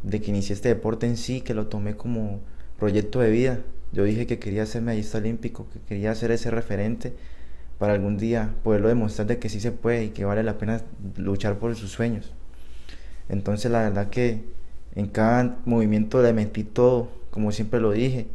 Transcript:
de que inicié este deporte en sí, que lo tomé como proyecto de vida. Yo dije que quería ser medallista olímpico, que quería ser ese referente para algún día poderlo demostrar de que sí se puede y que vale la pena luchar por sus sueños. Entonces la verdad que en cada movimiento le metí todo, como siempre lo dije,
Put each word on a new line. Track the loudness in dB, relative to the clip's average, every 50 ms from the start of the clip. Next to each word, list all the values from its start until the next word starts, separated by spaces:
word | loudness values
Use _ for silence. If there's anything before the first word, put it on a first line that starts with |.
de | -2 -2 -2 -2
que | 0 0
inicié | 0 0 0 0
este | -2 0 2 2
deporte | 2 2 0 -4 -2 0 0
en | -2 0
sí, | -2 -2 -4 -4 -4
que | -4 -2 -2
lo | -2 0
tomé | -2 -2 -2 -2 -2 -2
como | -4 -2 -2 0 0 0 -2 -4 -4 -6 -8 -6 -6 -6 -6 -4 0
proyecto | 0 2 2 2 2 2 2 2
de | 4 4
vida. | 4 4 4 2 2 0 -2 -2 -2 -2 -2 0
Yo | 2 2 2
dije | 2 2 0 0
que | -2 -2 -4
quería | -2 -4 -2 -2 -2
ser | -2 -2 -2
medallista | -2 0 0 0 -2 0 -2
olímpico, | 0 0 0 -2 -2 -4 -6 -6 -6 -10 -10
que | -10 -10
quería | -8 -6 -4 -2 -2 -2 -2
ser | 0 0 0
ese | 0 2 2 0
referente | 0 0 0 0 0 0 0 0 0 -2 -4 -6 -6 -8 -8 -10 -8 -6 -6 -6 -6 -6 -6 -8 -4 -2
para | 2 2 2
algún | 2 2 0 0 0
día | 0 0 0 2 0 0 0 2
poderlo | 2 4 4 6 6 6
demostrar | 6 4 4 2 0 0 2
de | 2 0 0
que | 0 -4
sí | -2 -2
se | -2 -2
puede | -2 0 0 2 2 2 0
y | -2
que | -2 -2 0
vale | 0 2 2
la | 0 0 0 0
pena | 0 0 0 -2 -2 -6 -8 -8 -8 -6 -6
luchar | -2 0 0 0 2 2 0 0 0
por | 0 -2 -2
sus | -4 -6 -8
sueños. | -4 -2 0 0 0 -2 -4 -8 -8 -8 -8 -8 -8 -8 -8 -6 -6 -6 -6 -8 -8 -8 -10 -8 -8 -6 -4 -2
Entonces | -2 -2 0 0 -2 0 0 2
la | 2 2
verdad | 2 2 2 0 0 0
que | 0 2 2 2 0 0 -2 -2 -2 -2 -4 -4 -6 -8 -8 -8 -4
en | -4 -4
cada | -2 0 2 4 4 4 4 2 2 0 -2 0
movimiento | 2 2 4 4 4 4 2 2 2 4 6
le | 6 6 6
metí | 4 0 -2 -2 -6 -6
todo, | -2 2 4 6 6 6 4 0 -4 -6 -6 -4 -2
como | -2 0 0 0
siempre | 0 0 0 0 2 2
lo | 2 2
dije, | 2 2 2 2 0 -2 -2 -4